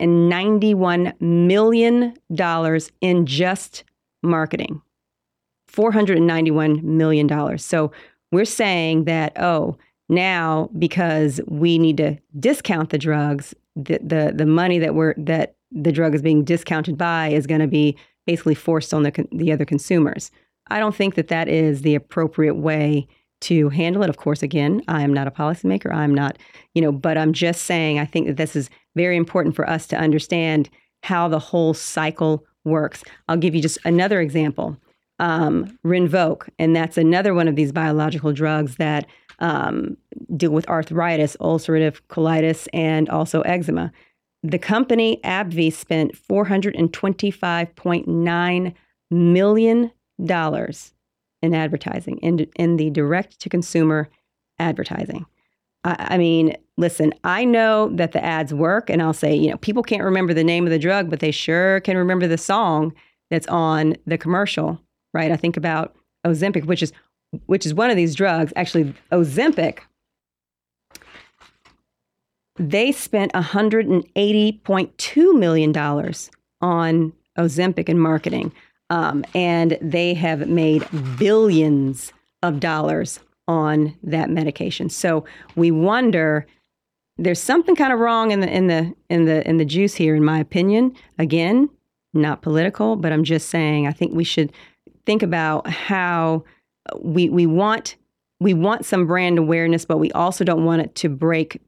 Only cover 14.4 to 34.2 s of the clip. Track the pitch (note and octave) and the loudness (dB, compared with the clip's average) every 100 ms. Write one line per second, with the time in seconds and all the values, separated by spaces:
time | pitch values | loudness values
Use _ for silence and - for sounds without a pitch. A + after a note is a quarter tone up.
14.4 | D3+ D#3+ F3+ F3 D#3+ D3+ D#3+ - D3 D#3+ | 2 4 2 2 0 2 0 0 -2 -2
15.4 | - _ _ G3 D3+ D3 D#3+ D3 D#3 D3+ | -2 _ _ -4 -2 2 2 2 2 2
16.4 | C#3 E3+ - D#3 D#3 D3+ E3+ E3 D#3 D3+ | 2 -2 -2 -4 -4 -4 -2 -2 0 0
17.4 | C3+ D#3 D3+ D3+ D3 C#3+ _ _ - E3+ | 0 0 2 2 2 0 _ _ -4 -2
18.4 | E3 D3+ - D#3+ - D#3 D3 D3+ - E3 | 0 -2 0 -2 0 -2 0 -2 -6 -4
19.4 | D#3+ D3+ C#3+ C#3+ - F3 D3 - - _ | -2 -2 -2 -4 0 0 0 -2 -14 _
20.4 | _ _ - G#3 G#3+ G#3 G3 E3+ D#3+ E3 | _ _ -8 -4 -2 -2 -2 -2 -2 -2
21.4 | D#3+ D#3+ D#3 C#3 D3+ D3 - - D#3+ - | 0 2 2 0 0 0 -2 -4 -2 0
22.4 | D3+ D3+ D#3 D#3 D3 D3 C#3 _ _ - | 0 0 -2 0 0 0 -4 _ _ -12
23.4 | - E3+ D3 D3 E3 G3 F#3+ - D3+ D3 | 0 2 2 2 0 0 0 -2 -4 -4
24.4 | C#3+ D3+ C#3+ G#3 - D#3+ C#3+ C#3 C3+ C3+ | -2 -2 0 -2 -2 -2 0 0 -2 -4
25.4 | D3+ F3 F#3 F#3+ - D#3 D3 C#3+ C#3+ - | -4 -4 -2 -2 -2 -2 0 0 -2 -6
26.4 | - - _ E3 D#3 C#3+ E3 D#3 D#3 D#3 | -18 -20 _ -2 0 0 0 0 0 2
27.4 | E3+ E3+ - F3 D#3 D3 D3 E3 D3+ C#3+ | 0 -2 -2 -2 0 -2 -2 -4 -2 -2
28.4 | D#3 D3 C3 _ _ E3 F3+ F3 E3 F#3 | -4 -4 -8 _ _ -2 0 0 0 0
29.4 | D#3 - - D#3+ - - D#3+ D3+ - E3+ | -2 -2 -2 -4 -4 -2 0 0 0 -2
30.4 | D#3+ D#3 C#3 _ _ _ - F3+ E3+ D#3 | 0 0 -2 _ _ _ -4 -2 0 -2
31.4 | - F3 D#3+ D#3 - - D#3 D#3 D#3+ D3+ | -2 0 0 0 -4 -4 -4 -2 -2 -2
32.4 | _ _ D#3 D#3 D3+ - - - - E3 | _ _ -2 -2 -2 -8 -20 -14 -4 0
33.4 | E3+ D#3+ D#3 - - E3+ F#3+ G3+ | 0 0 -2 -2 0 2 2 0